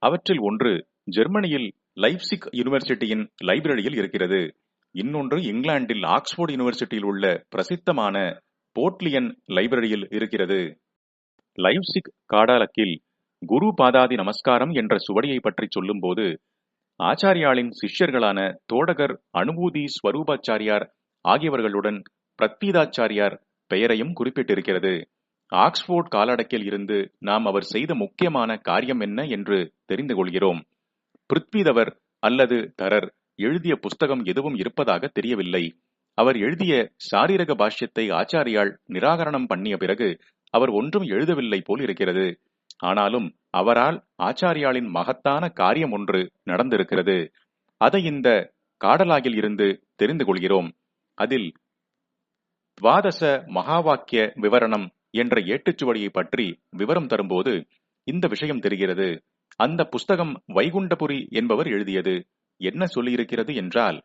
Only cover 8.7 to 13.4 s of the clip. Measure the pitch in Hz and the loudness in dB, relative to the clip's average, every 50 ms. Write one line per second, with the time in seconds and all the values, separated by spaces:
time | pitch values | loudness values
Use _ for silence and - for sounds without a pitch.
8.7 | _ - 123 180 185 185 190 165 139 135 123 117 - _ _ _ 107 90 98 117 | _ -2 -2 -2 -2 -2 -4 -2 0 0 -2 -2 -6 _ _ _ -2 0 0 2
9.7 | 123 123 113 113 107 104 98 - - 107 110 107 - 104 95 90 98 95 90 82 | 0 0 0 0 -2 -4 -4 -6 -4 -4 -4 -2 -2 -2 0 0 0 -2 -2 -4
10.7 | - _ _ _ _ _ _ _ _ _ _ _ _ _ _ _ _ - 92 92 | -8 _ _ _ _ _ _ _ _ _ _ _ _ _ _ _ _ 0 2 2
11.7 | 110 180 190 - - 190 - - - _ _ _ - 107 110 113 123 120 113 - | 2 2 0 -2 -2 -4 -4 -4 -20 _ _ _ 4 4 6 6 6 4 4 2
12.7 | _ - 110 98 82 76 _ _ _ _ _ _ _ _ | _ 0 0 0 0 -4 _ _ _ _ _ _ _ _